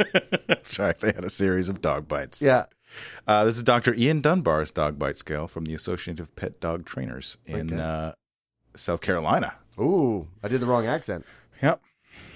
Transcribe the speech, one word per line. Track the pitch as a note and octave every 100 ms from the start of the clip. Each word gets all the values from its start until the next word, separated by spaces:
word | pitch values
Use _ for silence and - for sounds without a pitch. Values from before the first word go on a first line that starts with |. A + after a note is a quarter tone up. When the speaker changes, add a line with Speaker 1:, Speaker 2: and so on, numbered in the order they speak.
| - F#3+
Speaker 1:
<laughs> | - - -
That's | - - -
right. | G2 -
They | A2
had | -
a | F#2
series | - F#2+ F#2 F2+
of | F#2
dog | D#2+ C#2+ D2+
bites. | D2 - -
Speaker 2:
Yeah. | C#3+ A#2+ - _ _ - - - -
Speaker 1:
Uh, | G#2+ A2
this | A#2
is |
Doctor | B2 A#2+ B2 A2
Ian | C3 D#3+
Dunbar's | D3 F#3 G2 D#2 D2+
dog | E2 D2+ C#2+
bite | C#2+ -
scale | - D2+ D#2+
from | E2
the | D#2+
Association | D#2+ - F2+ F#2 E2+
of | D#2+ -
Pet | F2 -
Dog | E2 E2+ E2
Trainers | - B1+ B1 - - -
in, | D2+ E2
Speaker 2:
Okay. | E2
Speaker 1:
uh, | D#2+ D#2+ D#2+ - _ _ _ _ _ -
South | - E2+
Carolina. | - F2 D#2 F#2 D#2+ - _ -
Speaker 2:
Ooh, | C3+ F#3+ B2+ G2+ D#2+ -
I | G#2+
did | B2+
the | A#2+
wrong | A#2+ A2+
accent. | D#3 - F2 - - _ -
Speaker 1:
Yep. | C#3+ - _ _ _ - -